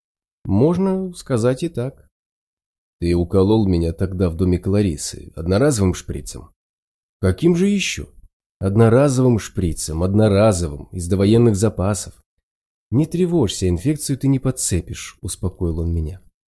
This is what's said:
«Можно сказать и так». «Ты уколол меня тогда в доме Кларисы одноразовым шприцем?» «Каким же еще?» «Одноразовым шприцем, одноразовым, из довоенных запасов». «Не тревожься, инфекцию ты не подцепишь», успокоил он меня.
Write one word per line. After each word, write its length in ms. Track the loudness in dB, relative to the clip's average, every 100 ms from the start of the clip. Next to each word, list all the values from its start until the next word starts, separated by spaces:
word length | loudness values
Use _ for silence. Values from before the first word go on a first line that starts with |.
| _ _ _ _ -2
«Можно 680 | 2 4 2 0 -2 -4
сказать 500 | -10 -4 -2 0 -2
и 60 | -4
так». 380 | -6 -8 -10 _ _ _ _ _ _ _ _ _ _
«Ты 120 | -2
уколол 540 | 0 0 2 2 2 2
меня 240 | 0 0
тогда 380 | -2 -4 -2 -2
в 60 | 0
доме 220 | 0 0
Кларисы 760 | 0 0 0 -2 -8 -12 -16 -10
одноразовым 580 | -2 0 2 2 0
шприцем?» 580 | -2 -6 -10 -10 -14 -18 _ _ _ _ _ _ _
«Каким 340 | -2 2 2 2
же 120 | 2
еще?» 400 | 0 -2 -6 -12 -18 -20 _ _ -6
«Одноразовым 800 | 0 4 6 6 4 4 2 2
шприцем, 640 | -2 -4 -4 -4 -6 -4
одноразовым, 840 | 0 2 4 4 4 2 -2 -8 -12
из 160 | -10 -4
довоенных 480 | 0 4 4 4 4
запасов». 680 | 0 0 -2 -4 -8 -16 _ _ _ _ _ _ _
«Не 140 | -2 0
тревожься, 600 | 0 0 2 0 0 -2
инфекцию 500 | 0 -2 -2 -4 -2
ты 100 | 0
не 120 | 0
подцепишь», 800 | -2 -4 -4 -4 -4 -10 -14 -14
успокоил 580 | -12 -8 -8 -6 -4 -4
он 140 | -4
меня. 280 | -4 -4 -10 -18 _